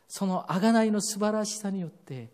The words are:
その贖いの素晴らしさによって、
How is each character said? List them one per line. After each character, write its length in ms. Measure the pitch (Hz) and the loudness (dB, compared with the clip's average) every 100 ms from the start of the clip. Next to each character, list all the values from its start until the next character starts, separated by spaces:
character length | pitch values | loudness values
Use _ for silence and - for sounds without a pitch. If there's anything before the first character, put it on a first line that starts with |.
| - | -14
そ 140 | - 196 | -4 -2
の 200 | 185 - | -2 -2
贖 400 | 175 220 226 220 | 2 4 6 4
い 20 | |
の 100 | 214 | 2
素 200 | 202 202 | -2 -2
晴 100 | 214 | 0
ら 140 | 214 | 0
し 140 | 208 - | -2 -4
さ 120 | 196 | -6
に 100 | 196 | -6
よ 60 | 165 | -6
っ 40 | |
て、 400 | - - 131 117 | -12 -14 -12 -12